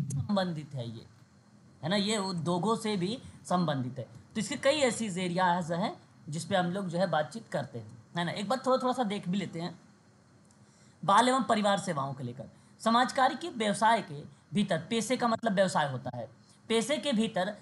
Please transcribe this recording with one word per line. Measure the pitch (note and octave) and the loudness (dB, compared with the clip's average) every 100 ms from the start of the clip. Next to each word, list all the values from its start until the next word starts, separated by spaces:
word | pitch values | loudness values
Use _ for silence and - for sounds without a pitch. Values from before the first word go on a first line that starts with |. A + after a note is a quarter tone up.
| - | -4
संबंधित | - - G3+ F#3 D#3 D3 | -4 0 0 0 -4 -8
है | C3+ A#2 | -8 -8
ये, | A2+ - - - - _ - - - | -10 -14 -20 -20 -20 _ -20 -20 -10
है | D3 | -2
ना, | G3+ | 0
ये | G3 A3 | 0 0
उद्योगों | F#3+ F3 D3 F3+ F#3+ A3 | -2 -2 0 0 2 0
से | G#3+ G3+ | 0 0
भी | F3 C4 - - | -2 -4 -10 -18
संबंधित | - F3+ E3 C#3 B2 A#2+ | -2 0 2 0 -4 -8
है। | A2 - - | -12 -16 -10
तो | A3 | -6
इसके | - C#4 | -4 0
कई | C4+ D4+ | 2 4
ऐसी | C4 - A3+ F3 | 2 2 -2 -2
areas | F#3 F3 F#3 F3 E3 | -2 2 4 2 0
हैं | E3+ A3 - - - - | 0 -2 -4 -14 -20 -10
जिस | D#3 | -8
पे | - F#3+ | 0 0
हम | F3 | 2
लोग | F#3+ F#3+ | -2 -4
जो | E3+ | 0
है | F#3 | 2
बातचीत | D#3 D3+ A3+ - | 2 0 -6 -6
करते | D#3+ C#3 A#2 | -6 -6 -8
हैं, | G#2+ - - E3+ | -14 -16 -10 -4
है | |
ना। | E3+ | -2
एक | - G3+ | -2 -2
बार | B3+ B3+ | 0 2
थोड़ा, | B3+ | 2
थोड़ा | B3+ | 2
सा | B3+ | 0
देख | A3 G3+ F3 | 0 -2 -2
भी | G3 | -2
लेते | D#3 D#3+ | -2 -6
हैं | F3 - - - _ _ - - - _ - _ - - | -8 -10 -20 -20 _ _ -20 -20 -20 _ -20 _ -20 -6
बाल | D#3+ G3+ B3 | 4 6 6
एवं | C4 | 4
परिवार | A3 G#3+ G3+ F#3+ | 2 2 2 0
सेवाओं | F#3 D3 C#3 | -2 -4 -4
को | C3+ | -6
लेकर। | B2 A#2+ - - - - | -10 -10 -14 -20 -20 -6
समाज | A3+ A#3 B3 | 2 4 4
कार्य | - C4 | 4 2
के | C4 E4+ | 2 -6
व्यवसाय | B3 G#3+ G3 A3 A3+ | -2 -2 2 4 4
के | - C#3+ - - _ | 0 -10 -14 -20 _
भीतर, | E3 G3+ E3 - | 0 0 0 -2
पेशे | A3+ A3 B3+ | -2 0 0
का | A#3+ | 2
मतलब | A3+ A3+ | 0 2
व्यवसाय | F#3+ F#3 F#3 D3 | 4 4 4 0
होता | B2+ - D3+ | -2 -6 -8
है, | - - - - - | -10 -14 -20 -16 -2
पेशे | A3+ A3+ D4+ | 0 2 0
के | C#4+ | 0
भीतर | A3 A3 F#3 F#3+ G#3 | 2 2 0 -2 -4